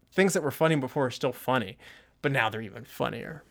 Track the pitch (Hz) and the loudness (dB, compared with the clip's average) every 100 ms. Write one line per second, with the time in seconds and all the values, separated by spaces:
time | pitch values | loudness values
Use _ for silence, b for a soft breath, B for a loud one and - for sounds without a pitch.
0 | _ - 190 185 147 - 160 156 131 151 | _ 2 4 2 0 2 2 2 0 0
1 | 131 - 135 - - 131 95 - b b | -2 0 -4 -2 0 0 0 -8 b b
2 | b b 147 135 110 110 110 113 117 - | b b -2 2 0 -2 -8 -12 -12 -6
3 | 135 - - 151 - | -4 -6 -12 -14 -18